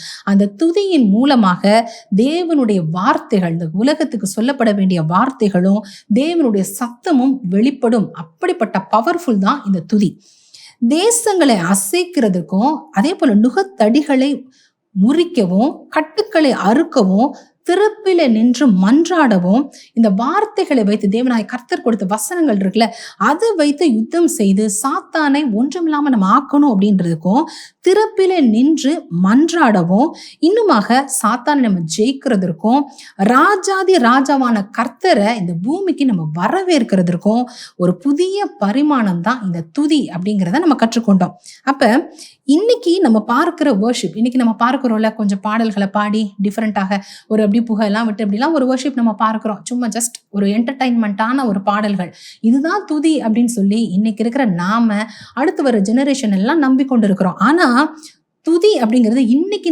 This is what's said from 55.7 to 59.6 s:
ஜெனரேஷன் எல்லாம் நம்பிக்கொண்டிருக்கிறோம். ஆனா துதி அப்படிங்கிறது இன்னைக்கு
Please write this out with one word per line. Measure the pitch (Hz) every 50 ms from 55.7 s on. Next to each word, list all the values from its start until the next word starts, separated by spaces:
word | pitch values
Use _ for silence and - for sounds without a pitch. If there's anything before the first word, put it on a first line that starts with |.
| 247 214 190 208
ஜெனரேஷன் | 220 262 277 285 269 277 233 214 196 185
எல்லாம் | 196 247 320 339 277
நம்பிக்கொண்டிருக்கிறோம். | 262 262 262 277 269 262 240 214 196 185 - 185 180 175 - 190 240
ஆனா | 302 359 349 262 240 254 302 311 - - - - - _ _ _ _ _ _ 311
துதி | 330 339 370 427 415 294 240
அப்படிங்கிறது | 214 226 254 233 214 233 269 269 214 240
இன்னைக்கு | 285 349 392 415 403